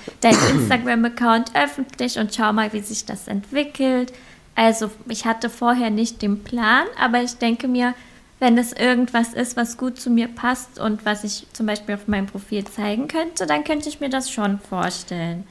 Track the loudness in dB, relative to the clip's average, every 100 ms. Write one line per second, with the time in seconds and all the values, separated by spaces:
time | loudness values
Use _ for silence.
0 | -16 2 4 6 6 4 2 0 2 2
1 | 2 2 4 4 2 0 0 -2 -8 -4
2 | -4 -2 -4 0 2 2 0 -2 -6 -8
3 | -8 -8 -6 -6 -4 -2 -2 0 0 2
4 | -2 -6 -20 -20 -8 2 4 4 -2 -8
5 | -12 -6 -2 -2 -4 -2 0 2 2 0
6 | 0 -2 -2 -2 -4 -2 4 4 2 0
7 | 2 2 0 0 0 0 0 2 0 -2
8 | -10 -20 -20 0 4 6 4 0 2 2
9 | 2 2 0 0 -4 -2 -2 -2 -6 -4
10 | 2 2 2 -2 -2 -2 -6 -6 -4 -2
11 | -2 -4 -4 -8 -10 -4 -2 -2 -4 -6
12 | -2 -2 -2 -6 -6 -6 -6 -4 -4 -2
13 | -2 -2 -4 -2 0 0 0 -2 -4 -6
14 | -4 -4 -4 -2 -2 -2 -4 -4 -4 -4
15 | -8 -6 -4 -6 0